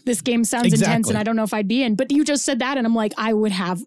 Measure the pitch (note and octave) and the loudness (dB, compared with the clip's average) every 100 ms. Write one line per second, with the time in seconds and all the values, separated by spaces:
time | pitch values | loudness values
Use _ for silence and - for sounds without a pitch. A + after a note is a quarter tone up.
0 | B3+ A3+ C4 A#3 A3 A#3+ A#3+ - - A#3 | -4 -2 0 0 0 0 2 4 2 2
1 | - G#3+ G#3+ A3+ A3 A3 G3 A#3+ B3 G#3 | 0 -2 0 -2 -2 -2 -2 0 0 0
2 | C4 C#4+ D4 C#4+ - B3 B3+ C4+ A#3 A#3 | 2 2 2 0 0 -2 -2 0 0 0
3 | G#3+ - A3 G#3+ G#3+ F#3+ F3+ F3+ | 0 -2 0 2 0 0 -2 -4